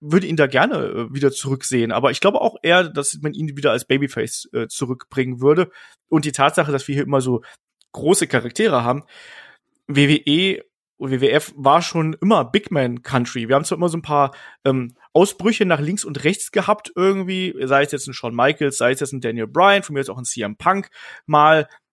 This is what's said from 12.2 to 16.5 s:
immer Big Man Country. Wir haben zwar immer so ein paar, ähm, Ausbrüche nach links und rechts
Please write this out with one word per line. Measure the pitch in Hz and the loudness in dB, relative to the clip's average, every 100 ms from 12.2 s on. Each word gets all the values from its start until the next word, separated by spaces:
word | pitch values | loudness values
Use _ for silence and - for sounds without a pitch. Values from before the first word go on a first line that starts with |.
immer | 190 202 | 2 2
Big | 120 208 - | 2 -2 -2
Man | 151 123 120 | -2 -2 -4
Country. | - 131 120 123 113 | -4 -2 -2 -4 0
Wir | 139 | 0
haben | |
zwar | 151 165 | 0 -2
immer | 175 | -2
so | 165 | -2
ein | |
paar, | 151 147 135 - - - | -2 0 0 -2 -20 -4
ähm, | 139 131 120 - _ | -2 -2 -4 -12 _
Ausbrüche | 156 196 - 202 233 | 4 4 4 -2 0
nach | 190 151 | 0 0
links | 147 202 | 0 -4
und | - 131 | -6 -4
rechts | 151 202 - | -2 -2 -4